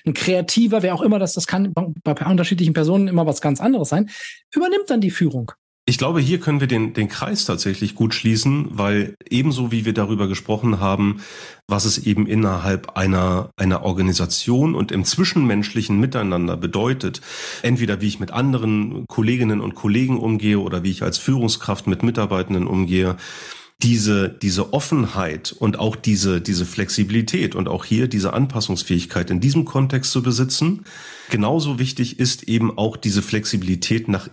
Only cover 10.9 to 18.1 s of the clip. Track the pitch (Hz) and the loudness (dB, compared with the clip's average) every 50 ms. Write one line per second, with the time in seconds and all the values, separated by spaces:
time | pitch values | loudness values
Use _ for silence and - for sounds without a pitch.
10.9 | 98 101 101 101 104 104 - - - - - - - - _ - 101 101 92 104 | 2 2 2 0 0 -2 -8 -14 -18 -18 -18 -18 -20 -18 _ -4 -2 0 0 0
11.9 | - - - 110 101 104 107 - 107 110 110 101 92 87 80 95 95 90 - - | -2 0 0 0 2 2 2 2 2 2 2 2 0 0 0 0 -2 -2 -4 -6
12.9 | - - 95 95 95 92 92 92 90 92 - - - - 95 92 92 - - 101 | -4 -2 0 2 2 2 2 2 0 0 -2 -4 -4 0 2 2 2 2 0 -2
13.9 | 90 92 92 95 90 - 87 85 - - - - 120 127 147 165 - - 208 - | 0 2 2 2 2 0 0 -2 -2 -2 0 2 2 2 2 2 2 0 -2 -2
14.9 | - 98 95 - - - 190 175 - 170 139 120 104 101 104 - - 113 - - | -2 -2 0 0 0 2 0 2 2 2 2 4 2 0 0 -2 -2 -4 -2 0
15.9 | 104 101 120 131 131 120 104 95 90 87 87 85 87 87 92 87 - 98 107 123 | 2 2 2 2 0 -2 -2 0 0 0 0 -2 -2 -2 -4 -4 -2 0 0 0
16.9 | 135 131 - 90 - - - - - - - - - - - 120 127 113 117 101 | 0 -2 -4 -6 -6 -8 -12 -14 -12 -12 -10 -10 -8 -4 0 0 2 2 2 0
17.9 | 101 90 104 104 | 0 0 -2 -2